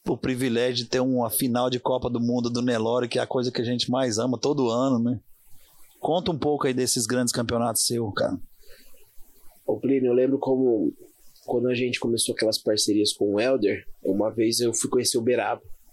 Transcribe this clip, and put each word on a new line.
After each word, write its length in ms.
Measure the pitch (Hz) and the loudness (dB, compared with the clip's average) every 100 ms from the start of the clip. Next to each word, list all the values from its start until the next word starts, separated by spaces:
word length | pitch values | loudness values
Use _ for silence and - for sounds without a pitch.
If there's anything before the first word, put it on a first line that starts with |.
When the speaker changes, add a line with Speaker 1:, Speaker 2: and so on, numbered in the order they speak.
| - | -6
Speaker 1:
o 80 | 131 | -4
privilégio 640 | 131 127 131 117 127 123 | -2 0 0 0 0 -2
de 60 | 120 | -2
ter 100 | 127 | 0
uma 300 | 131 127 113 | 2 0 0
final 400 | - 135 120 127 | 0 0 0 0
de 100 | 123 | 0
Copa 300 | - 127 123 | 0 -2 0
do 100 | 120 | -2
Mundo 300 | 120 123 117 | 0 0 0
do 120 | 120 | 0
Nelore, 460 | 123 117 113 123 120 | 0 0 2 0 0
que 100 | 127 | -2
é 40 | |
a 60 | 123 | -2
coisa 240 | 127 123 | -2 -2
que 100 | 123 | -2
a 40 | 120 | -2
gente 240 | 123 - | -2 0
mais 300 | 127 131 107 | 0 0 0
ama 180 | 127 120 | 0 0
todo 320 | 139 143 120 | 0 2 2
ano, 300 | 120 135 120 | 2 2 2
né? 200 | 120 120 - - - - - - - - | 0 -2 -8 -20 -20 -20 -20 -20 -20 -6
Conta 320 | - 175 185 | -2 0 0
um 60 | 151 | -2
pouco 300 | 151 143 143 | 0 0 0
aí 60 | |
desses 320 | 127 123 127 110 | 0 0 0 0
grandes 280 | 123 120 | 0 0
campeonatos 540 | - 120 117 117 107 - | -2 -2 0 0 0 -2
seu, 240 | 120 110 | -2 -2
cara. 260 | - - - - - - - - - - - - - - - - | -2 -2 -4 -10 -18 -20 -20 -20 -20 -20 -20 -20 -20 -20 -12 -6
Speaker 2:
Ô, 120 | - | -2
Plínio, 320 | 131 135 123 | 2 2 4
eu 40 | |
lembro 260 | 123 131 135 | 4 4 2
como, 520 | 131 131 131 110 80 - - _ - - - | 2 2 4 2 0 -4 -14 _ -20 -14 -2
quando 240 | 123 123 | 0 2
a 40 | 120 | 0
gente 260 | 123 123 | -2 -2
começou 340 | 120 117 - 117 | 0 0 0 0
aquelas 220 | 110 110 | 0 0
parcerias 560 | 113 107 - 104 104 | 0 0 2 2 2
com 220 | - 101 101 | 0 0 2
o 40 | |
Helder, 460 | 127 131 104 98 - - | 2 2 0 -2 -6 -8
uma 260 | - 98 107 | -2 0 0
vez 300 | 110 113 113 | 0 0 2
eu 140 | 120 | 0
fui 160 | 110 127 | -2 0
conhecer 280 | 127 117 123 | 0 2 0
Uberaba. 440 | 113 120 104 120 - - - | 2 2 0 -4 -8 -14 -16